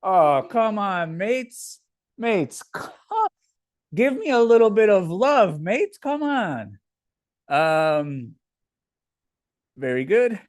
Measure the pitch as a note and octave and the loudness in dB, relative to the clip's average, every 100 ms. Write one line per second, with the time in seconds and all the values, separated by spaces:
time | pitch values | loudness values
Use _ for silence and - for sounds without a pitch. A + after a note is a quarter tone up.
0 | - F#3 D#3 C#3+ C3 A#3+ A3+ G#3+ G3+ F#3 | 2 4 4 4 0 -2 -2 -2 -4 -4
1 | E3 E3 G3 B3+ A#3+ - - - _ _ | -6 -6 -4 -4 -6 -16 -20 -20 _ _
2 | _ _ A#3 G#3+ C#3 - - - - - | _ _ -2 -2 -2 -8 -16 -14 -14 -18
3 | _ A4 A4 _ _ _ _ _ _ D3+ | _ -4 -4 _ _ _ _ _ _ -2
4 | B3 C4 G#4+ B3+ A#3 A#3 A3+ G#3 A3 G3+ | 0 0 -2 2 4 6 4 4 4 4
5 | F3 E3+ C4 C#4+ G3+ D#3 D#3+ A#3 G4 - | 2 -2 2 4 2 0 -4 -2 -2 -6
6 | C#4+ D4 D4 C#4 G#3 C3+ G#2 G2+ _ _ | -8 -6 -4 -4 -4 -6 -10 -18 _ _
7 | _ _ _ _ _ C#3+ D#3+ D#3+ D#3 D3+ | _ _ _ _ _ 0 2 2 0 0
8 | D3 C#3 A#2+ - _ _ _ _ _ _ | -2 -8 -12 -18 _ _ _ _ _ _
9 | _ _ _ _ _ _ _ _ C3 B2+ | _ _ _ _ _ _ _ _ -4 -4
10 | C3 G#3+ B3 A3 | 0 0 0 -4